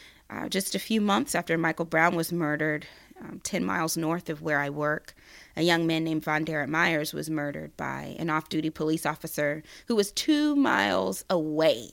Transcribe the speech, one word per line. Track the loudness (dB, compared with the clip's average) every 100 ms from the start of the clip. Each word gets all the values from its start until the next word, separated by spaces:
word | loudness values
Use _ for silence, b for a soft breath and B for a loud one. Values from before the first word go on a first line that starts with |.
| B B -14
uh, | -10 -4
just | -4 -2
a | -4
few | -2 0
months | 2 2 0 -2
after | 0 0
Michael | 0 -2
Brown | 0 4 4 4
was | 0
murdered, | -2 0 0 -2 -2 -8 B B -18
um, | -16 -10
ten | -6 -2 -2
miles | 0 -2 -2
north | -2 -2 -4
of | -6
where | -2 0
I | 0
work, | -2 -2 -2 -6 B B B B 0
a |
young | 2 4 2
man | 0 0
named | -2
Von | 0 0 0
Derek | -2 0
Myers | 2 2 2 -2
was | -4 -4
murdered | -4 -4 -6 -10 -8
by | -6 -6 -8 -6
an | -2
off-duty | -2 -2 -4 -2
police | -2 0 0 -2
officer | -4 -6 -2 -2 -4 B B 0
who | 0
was | 0
two | 0 2 4 4 4
miles | 4 4 4 2 0 -2 0
away | 0 2 4 4 4 -2